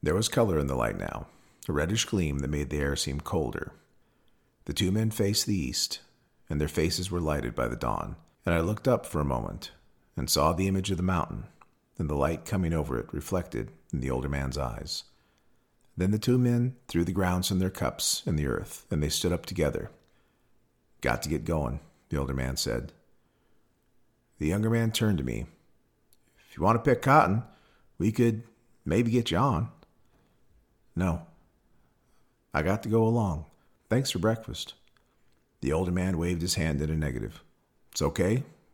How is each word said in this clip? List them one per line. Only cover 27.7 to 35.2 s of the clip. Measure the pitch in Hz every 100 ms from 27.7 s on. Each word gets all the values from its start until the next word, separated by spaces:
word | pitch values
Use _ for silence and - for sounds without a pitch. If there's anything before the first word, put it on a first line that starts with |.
| _ _ _
we | 98
could | 107 117 110 117 _ _ _
maybe | - 90 117
get | 120 117
you | 82
on." | 139 90 113 - - _ _ _ _ _ _ _ _ _ _ -
"No. | 90 80 - - _ _ _ _ _ _ _ _ _ _ _
I | 71
got | 78 104
to | 107
go | 110
along. | 113 117 104 78 80 _ _ _ _
Thanks | 117 135
for | 92
breakfast." | 104 113 - - - - _ _ _ _